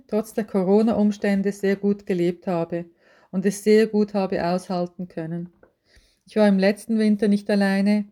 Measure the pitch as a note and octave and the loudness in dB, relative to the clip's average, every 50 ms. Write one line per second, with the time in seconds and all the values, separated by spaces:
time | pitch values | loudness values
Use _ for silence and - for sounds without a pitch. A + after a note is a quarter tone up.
0 | - _ - - - - - - G#3 - - G3 F#3 F3+ G3 G#3+ A3 A#3 A3 - | -10 _ -4 -4 -4 -4 -6 -8 -8 -4 -2 -2 0 2 2 2 2 2 2 2
1 | G#3 G#3 G#3 - - G3+ G3+ G3 G3 G3+ G3+ G3+ - G3 G3 G3 - G3+ G3+ G3+ | 0 0 0 -2 -2 -2 0 0 -2 -2 -4 -2 -2 -2 -2 0 0 -2 -2 -2
2 | - - G3 F3 F3 F3 F3+ F3 - G3+ F3+ E3+ E3+ E3+ F3 E3+ F3 E3+ _ _ | -4 -4 -2 0 0 -2 -2 -4 -6 -4 -4 -4 -4 -4 -6 -8 -8 -10 _ _
3 | _ _ _ _ _ _ - F#3+ F#3 G#3 G3 - - G#3+ G#3+ A3 A3 A3 G#3+ G#3 | _ _ _ _ _ _ -8 -2 -2 -2 -4 0 2 4 4 4 4 4 2 0
4 | G#3+ G#3 - G3+ F#3+ F#3 F#3+ E3+ E3+ E3+ F3+ F#3 - - F#3+ F3 F3+ F3 - - | -2 0 -2 -4 -2 -2 -2 -2 -2 -2 -2 -2 -4 -4 -4 -4 -4 -6 -8 -12
5 | F3+ F3+ - F3 D#3+ D#3+ E3+ E3+ F3 F3 - _ - _ _ _ _ _ _ _ | -14 -12 -10 -10 -10 -8 -8 -10 -10 -12 -16 _ -20 _ _ _ _ _ _ _
6 | _ _ _ _ _ _ - G#3+ G#3+ G#3 G3 F#3+ F#3+ G3 G#3+ G#3 - - A3+ A3 | _ _ _ _ _ _ 0 2 4 4 4 4 2 2 0 0 -4 -4 -2 0
7 | A3 G#3+ G#3+ G#3 A3+ G#3 G3+ G3+ G3+ - G#3 G3+ G3+ G3 G3 G3 G3 G3+ G#3 G#3 | 2 2 2 2 2 0 0 0 0 0 0 0 2 2 0 0 0 2 0 0
8 | G3+ G#3 | -2 -6